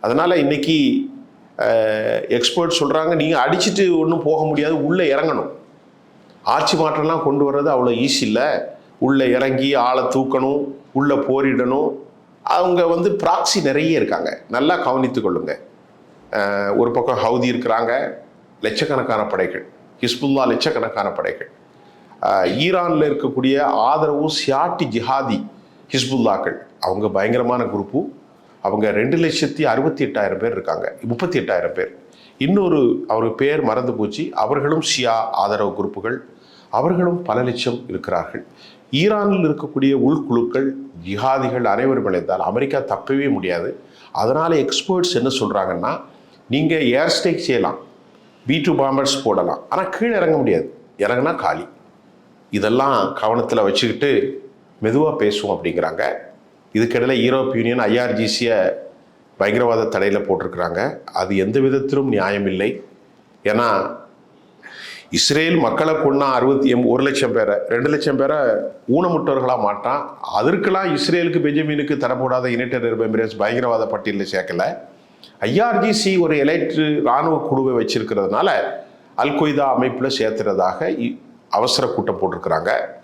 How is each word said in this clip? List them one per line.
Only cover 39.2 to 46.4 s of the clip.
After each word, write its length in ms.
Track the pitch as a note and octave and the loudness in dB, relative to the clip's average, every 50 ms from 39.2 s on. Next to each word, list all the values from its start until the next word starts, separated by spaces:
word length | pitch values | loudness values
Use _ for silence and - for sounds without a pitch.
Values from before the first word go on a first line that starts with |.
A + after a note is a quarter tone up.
| G#3 G3+ G3 F#3 E3+ D#3 | 2 2 2 2 2 0
இருக்கக்கூடிய 480 | D3 C#3+ - C#3+ - C#3 C3+ C3+ C#3 | 0 -2 -4 -6 -2 2 2 4 4
உள்குழுக்கள், 760 | C3 - C3+ D#3 D#3 C#3+ - B2 A#2 A#2 A#2 - C3 C3+ C#3 C3+ - - - - E2+ E2+ F2+ | 4 4 2 2 2 0 0 0 0 0 2 0 0 0 0 -4 -6 -12 -16 -16 -16 -10 -8
ஜிஹாதிகள் 560 | G2 G#2 A2 C3+ C3+ C3+ B2+ B2 A#2 B2+ A#2+ | -6 -2 0 0 0 2 0 -2 -2 0 0
அனைவரும் 420 | A2 G2 G#2+ B2+ C3+ C3+ B2 - | 2 2 2 2 2 2 2 0
இணைந்தால் 340 | G2+ F#2 F2+ E2+ - F2+ F#2 | 0 0 -2 0 0 -2 0
அமெரிக்கா 400 | - - G2 A#2+ C#3 C#3 D3 C#3 | 0 -2 0 0 -2 0 -2 -2
தப்பவே 500 | - - - - - - C3+ C#3 C#3 C#3 | -2 -2 -4 -6 -2 -2 0 0 2 0
முடியாது. 500 | - - F2+ F#2 F2 E2+ F2 A#2+ - - - - - - - - | -2 -2 -2 -2 -4 -2 -4 -6 -8 -10 -14 -20 -20 -20 -20 -10
அதனால 440 | - - G#2 A2+ C3+ D3+ D#3+ E3 E3 | -4 -2 0 0 2 2 2 2 2
எக்ஸ்பர்ட்ஸ் 580 | D3+ C3+ C3+ - - - - F#3 F#3 F3 F3 - | 0 0 0 -2 -6 -2 0 0 0 0 0 0
என்ன 160 | B2+ A#2+ C3+ B2+ - | 0 0 0 0 0
சொல்றாங்கன்னா, 600 | A2 G2+ G2+ G2+ F#2+ F#2 F#2 F2 F2+ A#2 D3+ - - - - - - - - - | -2 0 0 0 0 0 -2 -4 -4 -4 -4 -6 -10 -16 -20 -20 -20 -20 -20 -20